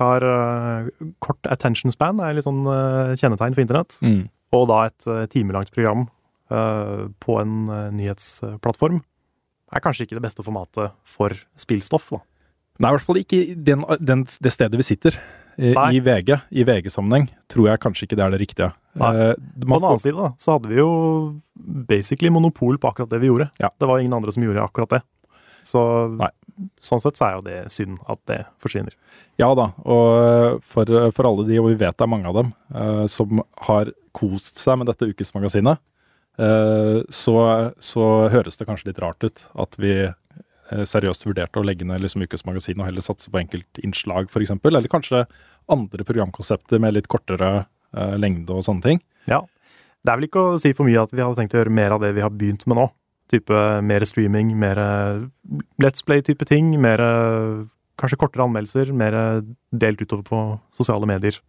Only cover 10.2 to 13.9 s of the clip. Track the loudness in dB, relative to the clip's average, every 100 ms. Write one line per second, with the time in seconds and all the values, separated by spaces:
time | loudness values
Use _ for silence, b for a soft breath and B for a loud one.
10.2 | -10 -10 -10 -10 -8 -6 -6 -8 _ -2
11.2 | -2 -2 _ -12 -4 -4 0 -2 -2 -12
12.2 | -14 _ _ _ _ -2 2 2 0 -2
13.2 | 0 0 0 -2 2 2 0